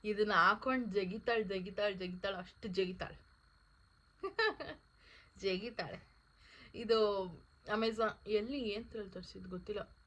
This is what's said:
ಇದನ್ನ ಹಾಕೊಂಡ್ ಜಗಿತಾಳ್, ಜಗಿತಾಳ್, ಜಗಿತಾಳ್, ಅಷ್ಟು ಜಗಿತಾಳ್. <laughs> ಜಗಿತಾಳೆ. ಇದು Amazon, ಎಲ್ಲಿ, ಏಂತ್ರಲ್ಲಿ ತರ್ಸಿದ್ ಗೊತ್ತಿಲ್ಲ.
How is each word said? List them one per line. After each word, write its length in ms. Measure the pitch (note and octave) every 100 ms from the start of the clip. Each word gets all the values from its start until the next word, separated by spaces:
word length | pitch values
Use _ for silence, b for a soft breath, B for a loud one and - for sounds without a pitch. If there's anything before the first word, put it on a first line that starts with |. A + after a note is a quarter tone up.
ಇದನ್ನ 280 | G#3 G#3 G#3
ಹಾಕೊಂಡ್ 600 | F#3 F3 G#3+ C4 C4 A3+
ಜಗಿತಾಳ್, 500 | G3 F#3 A3 A#3 A#3
ಜಗಿತಾಳ್, 500 | G3 G3 F#3 G3+ G#3
ಜಗಿತಾಳ್, 400 | F#3+ F#3 F3+ G3
ಅಷ್ಟು 340 | F#3+ F3+ - A3
ಜಗಿತಾಳ್. 480 | F#3 F#3 F#3 - - - _ _ _ _ _ _ _ _ _
<laughs> 580 | F#4+ F#4+ A4 - C#4+ - _ _ B B B -
ಜಗಿತಾಳೆ. 720 | G3 F#3 A3+ A3 E3 F2 - _ _ _ B B B
ಇದು 520 | - A3+ A3+ G#3+ G3 F#3 E3 - - -
Amazon, 440 | G#3+ A3+ A3 A3 - -
ಎಲ್ಲಿ, 320 | G#3 A3 C#4+
ಏಂತ್ರಲ್ಲಿ 520 | A3+ G#3 A#3 A3+ G3
ತರ್ಸಿದ್ 380 | F#3 F3+ F#3+ F#3
ಗೊತ್ತಿಲ್ಲ. 480 | F3+ F3+ G3+ - -